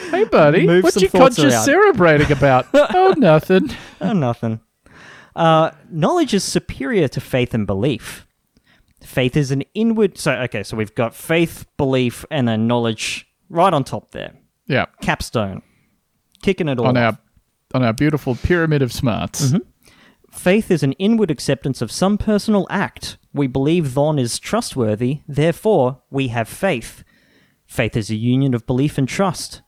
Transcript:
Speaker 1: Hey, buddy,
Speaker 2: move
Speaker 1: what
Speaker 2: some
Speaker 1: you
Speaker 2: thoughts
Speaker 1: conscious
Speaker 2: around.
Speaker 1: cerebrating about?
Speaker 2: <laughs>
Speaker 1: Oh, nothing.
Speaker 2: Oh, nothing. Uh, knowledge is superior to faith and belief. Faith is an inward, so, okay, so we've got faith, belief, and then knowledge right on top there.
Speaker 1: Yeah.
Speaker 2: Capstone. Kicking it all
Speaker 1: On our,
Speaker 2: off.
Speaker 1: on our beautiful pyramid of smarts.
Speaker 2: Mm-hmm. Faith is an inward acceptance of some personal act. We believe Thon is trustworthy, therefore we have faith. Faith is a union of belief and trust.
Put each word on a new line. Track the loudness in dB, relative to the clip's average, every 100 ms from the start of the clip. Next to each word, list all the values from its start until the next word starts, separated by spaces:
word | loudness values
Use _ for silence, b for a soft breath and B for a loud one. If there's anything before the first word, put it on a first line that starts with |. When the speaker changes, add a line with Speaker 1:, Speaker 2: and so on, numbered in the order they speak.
| B
Speaker 1:
Hey, | -2
buddy, | 2 4 6 6 4
Speaker 2:
move | 4
Speaker 1:
what | 4
Speaker 2:
some | 2
Speaker 1:
you | 2
Speaker 2:
thoughts | 6 6 6
Speaker 1:
conscious | 4 4 2
Speaker 2:
around. | 4 4 4
Speaker 1:
cerebrating | 4 4 2
about? | 2 4 4 4
Speaker 2:
<laughs> |
Speaker 1:
Oh, | 2 4 4 4 4
nothing. | 4 4 4 0 0 B B B
Speaker 2:
Oh, | -2
nothing. | 0 0 -2 -4 -6 _ _ B B B B B 0
Uh, | 2 4 2 -4 -10
knowledge | -2 0 2 0
is | 0
superior | -2 -4 -6 -8 -4 0 0
to | -4
faith | -4 -2 -2 -2
and | -2
belief. | -2 -2 -4 -8 -18 -20 _ _ _ _ _ _ _
Faith | -8 -2 0 0
is | -2
an | -4 -6
inward, | -2 -2 0 0 -2
so, | -4
okay, | -4 -4 -8
so | -8 -6
we've | -6
got | -4 -6 -6
faith, | -2 0 -2 -4 -12 -6
belief, | -2 0 -2 -4 -8
and | -4 -2
then | 0 0
knowledge | 0 -2 -4 -8 -10 -14 _ -8
right | 0 2
on | 0
top | -2 -8 -12
there. | -14 -14 -16 _ _ -4
Speaker 1:
Yeah. | -4 -4 _
Speaker 2:
Capstone. | -6 -6 -6 -6 -6 -8 -16 _ _ _ _ _ _ _
Kicking | -4 -2 -2
it | 0
all | 0
Speaker 1:
On | 2
our, | 0
Speaker 2:
off. | -2 _ _ _ _ _
Speaker 1:
on | -2
our | 0
beautiful | 0 0 0 -4 -4
pyramid | 0 0 2 0
of | -2
smarts. | -2 -2 -2 -6 -2 0
Speaker 2:
Mm-hmm. | 0 -4 _ b b b b _
Faith | -4 0 0 2
is | 0
an | 0
inward | 0 0 2 0
acceptance | -2 -4 -2 -4 -6
of | -8
some | -2 0 0
personal | 0 -2 0 0 0
act. | -4 -6 -8 -16 -16 _
We | -4 -2
believe | 0 0 0 0
Thon | 0 0 0
is | -2 -6
trustworthy, | -4 -4 -4 -2 -2 -2 -4 -6 -6
therefore | -2 0 0 0 2 0 -4 _
we | -4 -4
have | -4 -6
faith. | -4 -4 -4 -8 -18 _ _ _ _ _ _ _
Faith | -4 -4 -4
is | -4
a | -4
union | 0 0 0
of | -2 -2
belief | -2 -2 -2
and | -4
trust. | -2 -4 -4 -12 -18